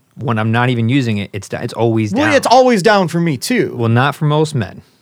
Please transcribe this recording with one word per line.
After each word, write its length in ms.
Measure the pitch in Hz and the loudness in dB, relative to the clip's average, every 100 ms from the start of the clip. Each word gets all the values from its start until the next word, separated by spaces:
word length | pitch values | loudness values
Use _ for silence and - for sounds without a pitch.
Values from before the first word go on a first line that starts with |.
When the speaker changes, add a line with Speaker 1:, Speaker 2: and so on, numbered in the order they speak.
| _ - | _ -10
Speaker 1:
when 220 | 117 110 | -4 -2
I'm 120 | 110 | 0
not 200 | 117 123 | 0 0
even 180 | 120 113 | 0 0
using 300 | 139 117 104 | 0 0 -2
it, 120 | 101 | -6
it's 160 | 104 - | -10 -10
do-, 80 | 73 | -8
it's 140 | 123 | -8
always 380 | - 117 113 107 | -2 0 0 -2
Speaker 2:
Well, 120 | 226 302 | -2 0
Speaker 1:
down. 80 | |
Speaker 2:
it's 120 | 269 - | 0 4
always 360 | 254 254 220 | 4 4 4
down 240 | 190 202 170 | 4 4 2
for 120 | 170 | 0
me, 160 | 170 127 | -2 -2
too. 400 | - 247 127 123 | -2 -2 -2 -2
Speaker 1:
Well, 120 | 117 | 0
not 260 | 117 139 - | 2 2 0
for 80 | |
most 300 | 151 151 156 | 0 0 0
men. 280 | 143 90 - - _ | -2 -6 -10 -20 _